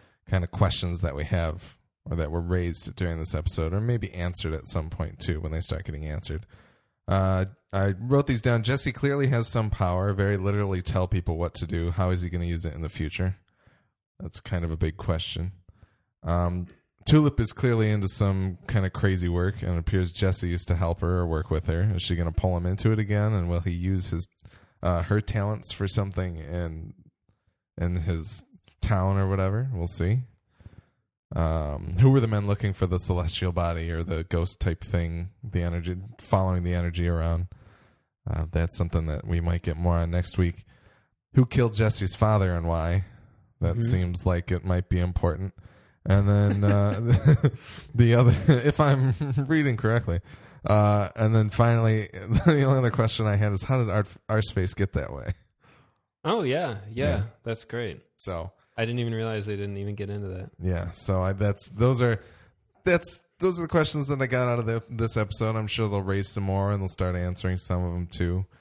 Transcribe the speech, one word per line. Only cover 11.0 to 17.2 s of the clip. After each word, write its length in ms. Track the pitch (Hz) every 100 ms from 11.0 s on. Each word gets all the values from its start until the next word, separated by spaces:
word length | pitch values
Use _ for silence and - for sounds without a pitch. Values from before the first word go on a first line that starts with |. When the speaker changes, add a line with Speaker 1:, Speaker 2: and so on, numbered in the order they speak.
| 92
Speaker 1:
people 280 | 92 85 82
what 180 | 85
to 120 | - 82
do. 240 | 85 85
How 200 | 82 92
is 120 | 90
he 80 | 87
gonna 140 | 87 85
use 180 | 85
it 100 | 80
in 60 | 69
the 60 | 82
future?" 480 | - 78 - 92 95 _ _ _ _ _ _ _ -
That's 200 | 90 -
kind 240 | - 90
of 60 | 85
a 60 | 80
big 200 | 85 78
question. 560 | - 80 - 82 87 - _ _ _ _ _ _
Um, 460 | 80 87 87 90 87 - _ _
Tulip 360 | - 151